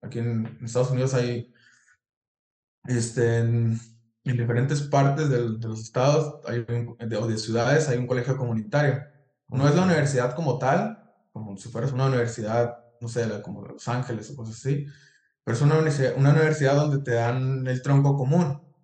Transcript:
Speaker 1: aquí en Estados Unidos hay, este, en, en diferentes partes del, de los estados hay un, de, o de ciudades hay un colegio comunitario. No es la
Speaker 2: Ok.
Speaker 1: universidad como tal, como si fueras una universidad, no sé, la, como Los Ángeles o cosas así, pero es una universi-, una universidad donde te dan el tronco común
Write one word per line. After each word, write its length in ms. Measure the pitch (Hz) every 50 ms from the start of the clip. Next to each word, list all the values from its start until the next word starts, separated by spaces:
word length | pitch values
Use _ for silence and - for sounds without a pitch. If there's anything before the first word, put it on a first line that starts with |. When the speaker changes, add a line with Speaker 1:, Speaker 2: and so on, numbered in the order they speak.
| -
Speaker 1:
aquí 160 | 110 - 117
en 380 | 117 117 117 113 110 113 - - -
Estados 280 | 113 - 123 127 135
Unidos 240 | 135 127 131 135 135
hay, 380 | 127 120 123 120 117 - - _ _ _ _ _ _ _ _ _ _ _ _ _ _ _ _ _ _ _ _ _ _ _ _ _ _ _
este, 540 | - 127 120 113 113 - - 120 117 117 117
en, 400 | 117 117 117 117 117 113 113 113 - - - _ _ _ _ _ _
en 120 | 143 123
diferentes 460 | 117 117 113 - 123 131 143 156 139 -
partes 460 | - - 139 139 139 - 156 156 147
del, 280 | 131 120 120 113 110 110
de 80 | 113 113
los 120 | 107 110
estados 560 | - - _ 127 127 143 147 156 143 - - - -
hay 180 | - 117 120 117 -
un, 280 | 117 120 120 120 - _
de, 180 | 120 113 110
o 100 | 104 117
de 120 | 113 110 107
ciudades 500 | - 113 110 117 117 120 143 156 151 143
hay 100 | 123 123
un 80 | 127
colegio 300 | 120 123 123 120 139 135
comunitario. 680 | - 123 117 113 110 107 - - 147 147 135 120 120 - - _ _ _ _ _ _ _ _ -
No 160 | 127 139 147
es 60 | 147
la 80 | 170 185
Speaker 2:
Ok. 20 |
Speaker 1:
universidad 500 | 185 170 156 139 - - 127 123 123 -
como 240 | - 170 147 165 -
tal, 400 | - 127 147 185 208 220 - - - _ _ _ _ _ _
como 240 | - 107 104 98
si 120 | 95 - 117
fueras 220 | 113 139 143 139 123
una 140 | 123 135
universidad, 680 | 135 131 123 117 113 - - 110 107 110 117 120 120 - - - _ _ _
no 80 | - 117
sé, 180 | 113 123 117
la, 160 | 110 107 101 -
como 200 | - 104 98 98
Los 220 | - - - - -
Ángeles 420 | 117 127 131 - 123 107 104 -
o 60 | -
cosas 200 | - 113 110 110
así, 300 | - - 135 139 143 - - - - _ _ _ _ _ _ _ _ _
pero 120 | - 113
es 60 | 117 147
una 160 | 143 156 156
universi-, 360 | 160 156 139 139 135 127 117
una 140 | 131 139 143
universidad 460 | 147 160 156 156 156 151 147 135 139
donde 260 | 143 151 151 139 139 139
te 100 | 127 120
dan 520 | 117 117 117 120 131 131 131 135 131 127
el 160 | 127 127 127 -
tronco 340 | 143 143 139 139 139 139
común 460 | 143 127 131 151 175 175 143 139 - - _ _ _